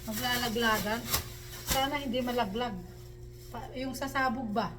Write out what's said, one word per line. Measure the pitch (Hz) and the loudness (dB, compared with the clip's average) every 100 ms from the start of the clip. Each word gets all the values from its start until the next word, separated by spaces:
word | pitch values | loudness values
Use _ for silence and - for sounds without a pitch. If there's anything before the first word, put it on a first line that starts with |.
Maglalaglagan. | - 214 247 240 240 226 233 214 202 233 - - - - - - - | -4 -2 2 2 2 4 6 4 4 0 0 -2 -2 -10 -12 -10 2
Sana | 269 269 294 | 2 4 0
hindi | 277 247 | 0 0
malaglag. | 247 247 214 208 247 185 175 - - - - - - | 2 2 2 0 -2 -4 -8 -12 -14 -14 -14 -14 -12
Pa, | 233 - | -12 -10
yung | 254 262 254 | -6 -4 -4
sasabog | 269 277 262 240 233 | -2 4 4 2 0
ba? | 208 185 | 0 0